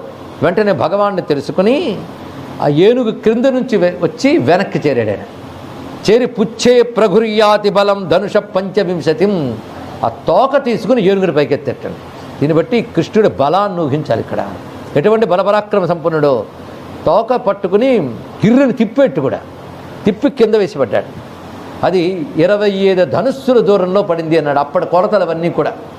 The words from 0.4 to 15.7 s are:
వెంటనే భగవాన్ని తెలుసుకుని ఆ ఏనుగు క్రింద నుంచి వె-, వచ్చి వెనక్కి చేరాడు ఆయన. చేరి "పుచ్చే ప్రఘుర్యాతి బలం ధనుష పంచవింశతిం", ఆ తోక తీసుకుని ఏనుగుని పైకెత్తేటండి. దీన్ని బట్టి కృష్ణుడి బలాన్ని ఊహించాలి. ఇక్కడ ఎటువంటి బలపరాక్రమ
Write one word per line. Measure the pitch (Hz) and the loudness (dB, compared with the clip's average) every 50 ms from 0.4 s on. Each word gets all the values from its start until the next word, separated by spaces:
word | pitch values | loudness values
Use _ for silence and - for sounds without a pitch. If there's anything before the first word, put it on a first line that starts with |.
వెంటనే | 127 165 185 220 214 202 | 0 0 2 2 2 2
భగవాన్ని | 185 135 123 156 185 202 202 202 196 180 | 2 0 0 0 0 0 0 0 -2 -2
తెలుసుకుని | - - 151 139 131 - 135 - 190 220 262 311 359 262 185 160 160 - - - - - - - - - - - | -2 -2 -2 -2 -2 -2 -2 0 2 2 2 2 0 -2 -4 -6 -8 -12 -14 -16 -16 -14 -14 -14 -14 -14 -6 -2
ఆ | - 147 | 0 2
ఏనుగు | 147 151 185 214 247 262 247 220 | 4 6 6 6 4 4 2 -2
క్రింద | - - - 214 226 233 240 | -4 0 0 2 2 4 2
నుంచి | 269 254 254 233 - 226 | 2 2 0 0 0 2
వె-, | 190 175 180 175 - | 2 2 2 2 0
వచ్చి | 175 151 - - - 269 302 320 | -2 -4 -2 0 2 2 2 2
వెనక్కి | 120 127 170 185 196 196 - 156 - 147 | 4 2 2 2 2 -2 -4 -2 0 0
చేరాడు | 135 120 110 107 | 0 2 0 0
ఆయన. | 98 95 - - - - - - - - - - - - - - - - - - | -2 -6 -8 -12 -16 -16 -16 -16 -16 -16 -16 -16 -16 -16 -14 -14 -14 -4 2 2
చేరి | 214 247 254 | 4 4 2
"పుచ్చే | - - 190 - 220 220 - - 247 247 247 | 0 0 -2 -2 -2 -2 0 2 4 6 6
ప్రఘుర్యాతి | 233 240 240 196 220 208 190 220 226 220 214 214 214 208 214 208 208 202 | 4 2 2 2 2 4 4 2 2 2 2 4 4 4 4 4 2 2
బలం | 175 202 202 202 196 202 190 147 | 2 2 2 2 2 0 0 0
ధనుష | 156 185 202 185 - | 0 0 2 0 0
పంచవింశతిం", | 214 - - - 185 196 190 - 208 190 175 185 170 123 151 160 156 185 202 202 175 143 123 113 104 - - - - - - - - - | -2 -2 0 -2 -4 -4 0 -2 -2 0 0 -2 0 0 0 2 2 2 2 2 0 -2 -4 -6 -8 -10 -14 -14 -14 -14 -14 -8 -4 -4
ఆ | 113 | -4
తోక | - - - - 160 196 247 269 277 277 - | -4 -4 -2 2 2 4 4 2 2 0 0
తీసుకుని | 240 226 175 - 185 262 247 | 0 -2 -2 0 0 2 2
ఏనుగుని | 185 185 196 196 185 175 | 4 2 2 2 2 2
పైకెత్తేటండి. | 143 147 147 117 135 - - 123 110 - - 95 87 - - - - - - - - - | 2 2 2 2 0 0 -2 -4 -6 -6 -8 -12 -12 -12 -14 -16 -16 -16 -16 -16 -4 -2
దీన్ని | 135 151 165 160 | 0 2 2 2
బట్టి | 165 - 240 233 - - - | 2 2 0 0 0 0 -2
కృష్ణుడి | 175 156 - - 214 208 170 | -2 -2 2 2 2 2 2
బలాన్ని | - - 135 143 165 190 202 202 185 175 | 2 0 0 2 2 2 0 0 -2 -2
ఊహించాలి. | 165 135 131 156 147 - 117 110 | -2 -2 -2 -2 -2 -2 -2 -2
ఇక్కడ | 107 - 113 101 101 98 92 - - - - - - - - | -2 -4 -6 -6 -6 -6 -10 -12 -14 -16 -16 -16 -14 -4 -2
ఎటువంటి | 151 147 208 220 226 226 | 0 2 4 4 2 2
బలపరాక్రమ | - 175 185 190 196 208 208 208 208 | 2 2 2 2 2 2 0 0 0